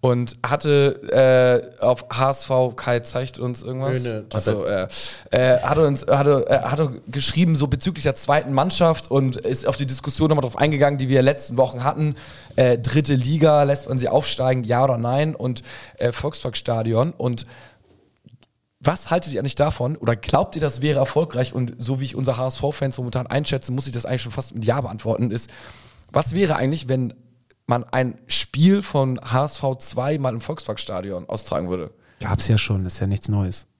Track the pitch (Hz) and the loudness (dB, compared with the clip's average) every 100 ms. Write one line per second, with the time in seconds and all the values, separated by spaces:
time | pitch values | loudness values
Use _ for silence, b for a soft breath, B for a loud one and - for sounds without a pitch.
0 | 131 123 120 - - 143 151 143 139 139 | 2 0 -2 -6 -4 -2 2 2 2 0
1 | - 123 131 127 127 123 - - 120 123 | -2 4 6 6 6 4 0 -2 0 0
2 | - 117 131 135 - 131 127 117 - 120 | -2 0 0 0 0 0 0 -2 -2 -2
3 | 117 123 135 - 123 123 - 127 135 127 | -2 -6 -8 -6 -6 -6 -8 -6 -4 -2
4 | 123 110 104 107 104 110 80 98 92 B | -4 -6 -4 -2 0 -2 -2 -2 -4 B
5 | B B B - 127 123 123 151 156 135 | B B B 2 4 4 4 4 4 2
6 | - 139 139 139 - 139 - 143 151 123 | 2 4 4 4 4 2 2 -2 -2 -4
7 | - 135 131 - 175 156 143 123 - 160 | -10 -4 -2 2 4 4 2 0 -2 -2
8 | 143 131 - 147 143 135 165 - 170 160 | -2 -2 2 0 2 0 2 4 2 2
9 | - 135 135 113 - 135 - - 139 131 | 0 2 2 0 -2 -2 -2 -2 -4 -4
10 | - - 156 156 135 - 151 147 143 143 | -4 0 2 2 0 0 0 4 2 2
11 | 131 131 131 143 - 120 127 123 127 151 | 2 4 4 2 -2 2 2 2 -4 0
12 | 151 139 B B B - 127 120 117 139 | -2 -2 B B B 2 4 4 2 2
13 | 147 135 123 156 156 147 143 143 - 131 | 2 2 2 4 6 6 4 2 -2 -2
14 | 123 143 147 - 131 127 113 123 135 120 | 2 0 0 -2 0 0 2 2 2 2
15 | 117 135 156 156 123 120 B B B B | 0 0 0 -2 -4 -4 B B B B
16 | 120 - 143 - 131 - - 113 113 113 | -4 -2 -6 -6 -6 -6 -4 -2 0 2
17 | 147 - 127 120 - B B B _ _ | 0 0 -4 -4 -8 B B B _ _
18 | _ _ _ - _ _ _ _ - 180 | _ _ _ -20 _ _ _ _ -2 -2
19 | - 170 175 143 139 - 151 - 123 156 | -2 -2 -2 -4 -4 0 0 2 -4 -2
20 | - 113 - 131 123 160 147 123 147 135 | -2 -2 2 0 2 -2 -2 0 0 2
21 | 135 - 165 120 127 - 120 123 120 131 | 2 2 0 -2 -2 -2 -4 -4 -4 -4
22 | 135 - - 120 131 - 139 - 139 127 | -4 -2 -2 0 -2 -2 -4 -2 -4 -4
23 | 123 127 123 135 147 135 - 127 135 120 | -4 -4 -2 -2 -2 -4 -4 -4 -4 -6
24 | 113 123 120 104 135 - 110 123 110 107 | -4 -4 -4 -8 -8 -4 0 0 -2 -6
25 | 117 110 123 117 - B B B B B | -4 0 0 -2 -8 B B B B B
26 | B 139 - 170 190 151 131 156 127 131 | B -2 0 0 0 2 0 -2 -2 -2
27 | 123 - _ _ _ _ - 123 120 127 | -2 -8 _ _ _ _ -2 -2 0 -2
28 | 127 - - - - 131 170 202 196 147 | -2 -4 -2 -2 -2 4 6 4 2 0
29 | 135 127 120 123 147 - 139 131 - - | 0 -2 -2 0 0 -2 -4 -2 -4 -4
30 | 131 156 131 117 - 160 - 107 - 95 | -2 -2 -2 -4 -8 -10 -8 -8 -8 -8
31 | 98 90 - - - 78 87 90 78 _ | -8 -10 -6 -8 -4 -4 -4 -6 -8 _
32 | b b 98 92 - 107 - 98 92 - | b b -4 -2 2 2 2 -2 -2 -4
33 | 98 98 - 104 95 87 - | -2 -2 -2 -2 -2 -4 -14